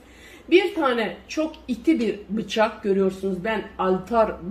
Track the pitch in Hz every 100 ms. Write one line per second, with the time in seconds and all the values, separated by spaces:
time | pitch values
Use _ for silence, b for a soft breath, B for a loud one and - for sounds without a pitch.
0 | B B B B - 349 370 330 269 233
1 | 202 - - 311 311 - - 226 - 240
2 | 214 - - 220 - 226 220 - 208 196
3 | 190 190 196 180 214 214 - - 185 185
4 | - 233 214 - 170